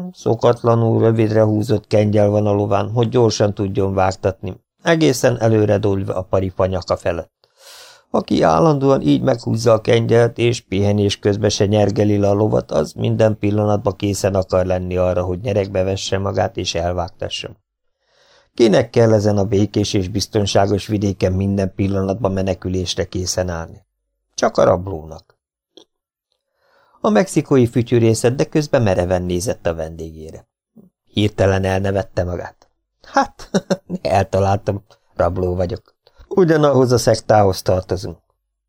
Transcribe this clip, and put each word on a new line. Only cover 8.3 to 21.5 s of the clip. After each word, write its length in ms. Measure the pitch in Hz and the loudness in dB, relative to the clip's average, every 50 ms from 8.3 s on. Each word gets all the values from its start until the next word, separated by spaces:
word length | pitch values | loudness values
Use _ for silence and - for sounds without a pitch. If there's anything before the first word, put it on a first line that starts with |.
| - - | 0 2
állandóan 600 | 160 165 160 160 165 160 147 135 135 135 135 135 | 2 2 4 4 4 2 2 2 2 2 2 2
így 200 | - 147 143 131 | 2 0 0 2
meghúzza 520 | 127 131 123 120 - 117 113 113 117 120 110 | 2 0 -2 -2 -2 -4 -4 0 2 2 2
a 80 | 110 | 2
kengyelt, 560 | - 117 117 117 117 113 113 117 120 117 - | 2 0 -2 0 0 2 2 2 2 2 0
és 240 | - 117 120 117 - | 0 0 0 -2 -2
pihenés 580 | - - 95 98 98 101 101 104 101 101 - - | -6 -4 -2 0 0 2 2 2 2 0 -2 -2
közben 300 | - 104 101 107 107 104 | -2 -2 0 0 0 0
se 160 | - - 104 | 0 0 0
nyergeli 520 | 98 107 104 104 101 95 110 104 104 104 | 2 2 2 2 2 2 0 2 2 2
le 120 | 101 101 98 | 2 2 2
a 40 | 101 | 2
lovat, 380 | 101 107 107 120 123 120 - | 2 0 0 0 -2 -2 -2
az 200 | - 147 151 - - | -2 -4 -4 -4 -6
minden 440 | - 113 117 113 110 110 110 107 | -6 -4 -2 0 2 2 0 0
pillanatban 580 | - - 104 104 107 104 104 104 104 110 101 92 | 0 -2 -2 0 0 0 0 0 0 -2 -4 -4
készen 400 | - 104 101 95 - - 98 98 | -2 -4 -4 -2 -2 -2 -2 0
akar 300 | 95 92 - 95 92 92 | 0 -2 0 0 0 0
lenni 320 | 92 92 92 90 90 90 | 0 -2 -4 -4 -4 -2
arra, 260 | 90 90 92 90 90 90 | -2 0 0 0 -2 -2
hogy 160 | 92 90 90 | -4 -4 -6
nyeregbe 440 | 113 101 101 104 98 98 95 92 92 | -4 -2 -2 -2 -2 -2 -2 -2 -2
vesse 340 | 95 98 98 - - 101 | -2 -4 -4 -6 -6 -4
magát, 400 | 95 98 98 98 98 98 98 - | -4 -4 -4 -2 -2 -2 -4 -4
és 180 | - 95 - - | -6 -8 -6 -4
elvágtassa. 840 | 85 82 87 90 90 85 - - - 95 - - - - - - _ _ _ _ _ _ _ _ _ _ _ _ _ _ _ _ _ _ _ - | -4 -4 -4 -4 -4 -6 -8 -8 -12 -12 -10 -10 -10 -12 -14 -16 _ _ _ _ _ _ _ _ _ _ _ _ _ _ _ _ _ _ _ 0
Kinek 360 | - 240 214 185 147 117 - | 2 2 4 4 2 0 0
kell 240 | - 120 117 113 110 | 2 2 4 4 4
ezen 240 | 104 101 107 104 | 2 2 2 0
a 80 | 101 98 | 0 0
békés 480 | 110 101 95 104 101 - 107 101 - - | 0 0 0 0 0 0 -2 -2 -2 -2
és 140 | 101 92 | -4 -4
biztonságos 800 | 92 104 98 - - - 110 101 101 - 104 101 104 104 95 - | -4 -4 -6 -6 -4 -2 -2 -2 0 2 2 2 2 0 -2 -2
vidéken 460 | - 107 101 104 98 95 - - 92 90 | -4 -4 -2 -2 -2 -2 -2 -2 -2 0
minden 400 | 92 98 98 | 0 -2 -2